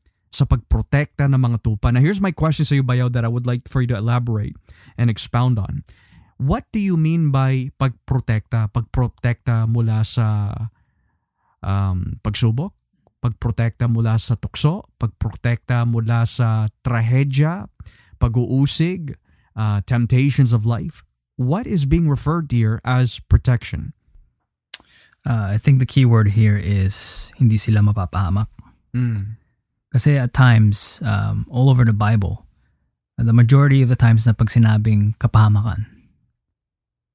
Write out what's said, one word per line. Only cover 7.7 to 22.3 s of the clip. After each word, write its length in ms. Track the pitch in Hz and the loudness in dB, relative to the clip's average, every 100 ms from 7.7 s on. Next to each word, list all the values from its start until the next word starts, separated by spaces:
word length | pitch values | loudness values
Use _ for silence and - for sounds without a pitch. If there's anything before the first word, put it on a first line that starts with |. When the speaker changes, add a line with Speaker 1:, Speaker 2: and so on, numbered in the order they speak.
| - | -4
Speaker 1:
pagprotekta? 880 | 135 - - 131 - 110 - 117 107 | -6 -4 -4 -4 -2 -4 -2 -2 -2
Pagprotekta 960 | - 113 - 123 - 123 120 - 113 | -4 -4 -2 -4 -2 -4 -4 -2 -2
mula 400 | 113 117 113 110 | 0 0 0 0
sa, 480 | 110 - 110 104 104 110 113 - _ _ _ _ _ _ _ _ | -2 -2 -2 -2 -4 -6 -10 -14 _ _ _ _ _ _ _ _
um, 560 | 92 98 98 92 95 101 | -4 -2 -2 -2 -6 -8
pagsubok? 560 | - 104 117 113 185 - _ _ _ _ | -6 -2 0 0 -6 -10 _ _ _ _
Pagprotekta 640 | 120 110 123 - 117 - 120 | -6 -4 -4 -2 -4 -2 -2
mula 320 | 117 113 113 | 0 0 0
sa 160 | - 117 | -2 -4
tukso? 480 | - - 147 185 - - | -4 -2 0 -2 -8 -8
Pagprotekta 880 | 117 - 113 - 117 117 - 123 120 | -8 -6 -8 -6 -4 -4 -2 -2 0
mula 400 | 117 110 117 117 | -2 -2 0 0
sa 400 | - 117 110 107 - | 0 0 0 -2 -4
trahedya? 880 | - 117 113 127 139 131 151 180 - - - - _ - | -4 -2 0 0 0 0 0 -2 -12 -18 -20 -20 _ -4
Pag-uusig? 960 | 123 117 120 131 139 - 165 180 147 - _ _ _ - | -2 0 0 0 2 2 0 -4 -10 -14 _ _ _ -6
Uh, 240 | 107 104 - | -2 -2 -2
temptations 640 | 123 117 127 139 131 127 | -2 2 2 2 2 2
of 160 | 120 110 | 2 0
life? 320 | 117 - - _ _ _ - | -4 -6 -12 _ _ _ -6
What 240 | 123 175 | -4 -4
is 240 | 254 202 139 | -2 -2 2
being 240 | 156 160 | 2 2
referred 400 | 135 143 | 0 -2